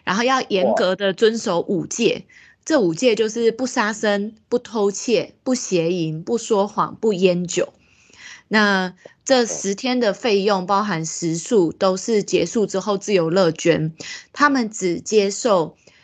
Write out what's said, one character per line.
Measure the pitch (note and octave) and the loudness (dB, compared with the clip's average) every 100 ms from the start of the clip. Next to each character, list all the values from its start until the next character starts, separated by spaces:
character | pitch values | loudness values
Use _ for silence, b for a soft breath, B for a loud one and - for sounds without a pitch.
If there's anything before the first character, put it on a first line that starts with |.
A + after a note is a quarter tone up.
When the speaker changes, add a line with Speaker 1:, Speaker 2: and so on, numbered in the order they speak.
Speaker 1:
然 | - | -4
后 | F#3+ | 0
要 | B3 C4 | 2 0
严 | - F#3+ F3+ - | 0 0 0 2
格 | F3+ F#3 | 0 0
的 | G3 | -2
遵 | F#3 A3 A3+ | 2 2 2
守 | A3 E3+ | -2 -2
五 | - F#3 D3+ | 0 -4 -4
戒， | - A3 - - | -2 0 -2 -10
Speaker 2:
哇。 | b b b - | b b b 0
Speaker 1:
这 | D#4 | 2
五 | F3+ | 2
戒 | E3 B3+ G#3+ | 2 0 2
就 | A3 | 0
是 | A3+ A3+ | 0 0
不 | A3+ B3+ | 0 -4
杀 | C4 G#3 | -2 -2
生、 | A3 G#3+ G3+ G#3 - - | 0 0 0 -2 -10 -4
不 | A#3+ | -4
偷 | - A3+ G3+ | -2 -2 -2
窃、 | G3 - G3 - _ | -2 0 0 0 _
不 | - | -4
邪 | B3+ - F3+ E3 | -4 0 0 0
淫、 | F#3 D#3+ D#3 | -2 -4 -6
不 | F#3 A#3 | -4 -4
说 | - G#3 G3+ | 0 0 0
谎、 | G3 D#3 - | -2 -4 -2
不 | A3 | -2
烟 | F3+ F#3 F3+ F3 | 2 2 2 -2
酒。 | F3 - _ B B B B B B B | -4 -4 _ B B B B B B B
那 | G#3+ G#3 G3 F#3 F3 B B | 2 4 2 -2 -8 B B
这 | - C4 A#3 | 0 2 2
十 | - F#3+ G3 | -2 -6 -4
天 | B3 B3+ | -2 0
的 | A3+ | 0
费 | F#3+ G#3+ G3+ | 0 0 2
用， | G3 G3 F3+ | 2 0 0
包 | G3 | 0
含 | G#3 E3 D#3+ | 0 -4 -6
食 | - E3+ E3 | -6 -4 -4
宿， | - A3+ E3+ | 0 2 2
都 | - F#3+ F#3 | 2 0 0
是 | - G#3+ | 0 -2
结 | F#3+ F3+ F3 | 0 0 0
束 | A#3 G3 | -2 -2
之 | F#3+ | -2
后 | G#3 G3+ | -4 -4
自 | - | 0
由 | G3 D#3+ | 0 2
乐 | F#3 F3 | 2 2
捐。 | D#3 F3 D#3+ D#3 - B B B | 2 0 0 0 -6 B B B
他 | - D4 | 0 2
们 | C4+ A3 | 2 -2
只 | - F#3 E3+ | -2 -4 -4
接 | - G#3+ G3 | 0 2 2
受 | G3 B3 F#3+ D#3+ - b b | 0 2 2 2 -6 b b